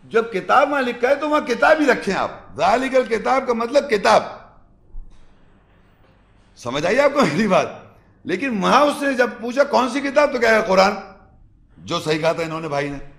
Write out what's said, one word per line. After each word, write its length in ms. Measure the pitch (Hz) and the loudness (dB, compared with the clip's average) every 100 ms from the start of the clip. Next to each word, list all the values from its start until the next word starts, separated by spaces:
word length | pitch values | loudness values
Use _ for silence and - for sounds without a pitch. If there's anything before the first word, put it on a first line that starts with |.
جب 300 | 127 208 220 | -2 -4 -2
کتاب 380 | 185 - 214 285 | -6 0 2 2
وہاں 100 | 285 | 0
لکھا 280 | 247 233 240 | -4 -2 0
ہے 60 | 277 | 0
تو 140 | 302 | 0
وہاں 120 | 302 | -2
کتاب 380 | 254 226 - 311 | -2 0 4 4
ہی 60 | 285 | 4
رکھیں 280 | 220 - | 0 0
آپ۔ 180 | 175 110 - - 98 | -4 -4 -8 -18 -2
ذَلِكَ 380 | 170 233 262 262 | 0 2 2 0
الْكِتَابُ 520 | 226 220 233 262 254 | 0 -2 0 -2 0
کا 60 | |
مطلب 360 | 226 233 285 - | -4 0 0 0
کتاب۔ 340 | 208 226 196 - - - - _ _ _ - - - - _ _ _ _ _ _ _ _ _ _ _ _ _ | 0 4 4 2 -16 -20 -20 _ _ _ -16 -16 -20 -20 _ _ _ _ _ _ _ _ _ _ _ _ _
سمجھ 300 | 123 139 165 | -8 -4 -2
آئی 140 | 240 | 2
آپ 140 | 285 | 2
کو 80 | 285 | 2
میری 260 | 196 147 214 | 0 0 2
بات؟ 200 | 175 127 - - _ _ _ | 2 0 -8 -20 _ _ _
لیکن 400 | - 190 277 214 | -8 -6 -4 -2
وہاں 180 | 180 226 | 2 4
اس 200 | 294 262 | 2 0
نے 120 | 277 | -4
جب 160 | 247 247 214 | 0 -2 -2
پوچھا 220 | 233 247 | -8 -2
کون 260 | 277 220 254 | 2 2 0
سی 100 | 254 | -4
کتاب 320 | 277 285 294 | -2 0 0
تو 60 | 254 | 2
کہا 220 | 226 220 | 2 2
قرآن، 300 | 185 190 196 208 - - - _ - _ _ - | 2 4 4 0 -12 -20 -20 _ -20 _ _ -20
جو 220 | 95 170 | -8 -6
صحیح 200 | 156 156 | -2 0
کہا 120 | 160 | 0
تھا 120 | 165 | -2
انہوں 180 | 165 160 | -6 -8
نے 60 | 160 | -6
بھائی 220 | 143 143 | -6 -6
نے۔ 80 | 139 - | -8 -14